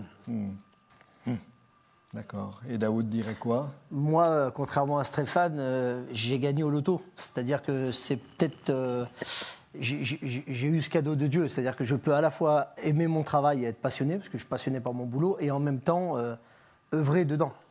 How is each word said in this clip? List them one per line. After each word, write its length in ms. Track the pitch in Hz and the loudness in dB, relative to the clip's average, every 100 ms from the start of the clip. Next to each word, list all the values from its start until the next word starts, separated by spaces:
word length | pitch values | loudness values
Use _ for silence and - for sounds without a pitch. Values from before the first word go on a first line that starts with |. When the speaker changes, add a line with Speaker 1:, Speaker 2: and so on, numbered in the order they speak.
| 95 - - | -10 -14 -8
Speaker 1:
Mhm. 260 | 113 101 98 - _ _ - - _ - | -6 -4 -8 -14 _ _ -20 -20 _ -6
Mhm. 100 | 117 - - _ _ _ _ _ | -6 -6 -20 _ _ _ _ _
D'accord. 480 | 113 110 104 98 98 123 | -14 -10 -8 -10 -10 -6
Et 80 | 117 | -2
Daoud 320 | 110 110 113 | 0 2 0
dirait 260 | 113 107 | -2 -4
quoi ? 360 | 107 117 120 143 139 - | -4 0 0 -2 -10 -8
Speaker 2:
Moi, 340 | 147 147 156 170 | -2 2 4 4
euh, 240 | 156 135 | 4 2
contrairement 480 | 135 139 143 143 143 | -2 -2 0 2 2
à 60 | |
Stéphane, 520 | 131 - 143 180 175 151 | 0 0 0 2 2 0
euh, 460 | 131 131 123 123 123 | -2 0 0 -2 -6
j'ai 260 | 117 113 131 | -4 0 2
gagné 240 | 143 143 | 2 2
au 60 | 156 | 2
loto. 300 | 147 147 180 - - | 2 2 0 -2 -12
C'est-à-dire 460 | - - 123 143 | -8 -4 -2 -2
que 300 | - 135 131 | -2 -2 0
c'est 240 | 117 - 131 | 0 0 -2
peut-être, 520 | - - 165 - - | -4 -2 -2 -2 -2
euh, 360 | 131 131 123 120 - - - - - - 151 | 0 0 -2 -4 -8 -6 -4 -6 -10 -16 -4
j'ai, 260 | 120 147 | -2 0
j'ai, 400 | 131 143 143 123 - | -2 -2 -4 -6 -6
j'ai 200 | 127 139 | -2 0
eu 140 | 160 | 2
ce 80 | 143 | 2
cadeau 240 | 170 147 | 2 2
de 120 | 151 147 | 2 2
Dieu. 200 | 151 151 | 2 2
C'est-à-dire 280 | - 127 123 | 0 -2 -2
que 80 | |
je 100 | 120 135 | 0 0
peux 180 | - | 2
à 60 | 143 | 4
la 100 | 156 | 4
fois 380 | - 160 151 - - | 2 2 4 2 -4
aimer 240 | 165 151 165 | 0 2 2
mon 160 | 160 | 0
travail 420 | 151 147 143 143 | 2 2 4 2
et 40 | 120 | 0
être 120 | 113 | -2
passionné, 360 | 135 - 139 185 | -2 0 0 -2
parce 120 | 196 | -4
que 80 | 117 | -10
je 40 | |
suis 60 | - | -6
passionné 300 | 123 - 131 | -4 -2 -4
par 120 | 120 | -4
mon 140 | 123 123 | -6 -4
boulot, 300 | 127 175 196 | 0 0 2
et 100 | 147 | 0
en 100 | 139 | 0
même 200 | 147 135 | 0 0
temps, 360 | 147 175 180 135 | 0 0 0 -2
euh, 160 | 120 117 - - - _ - | -2 -6 -12 -20 -20 _ -4
œuvrer 320 | 151 143 165 | 0 4 4
dedans 280 | 165 151 156 - - | 4 2 0 -4 -12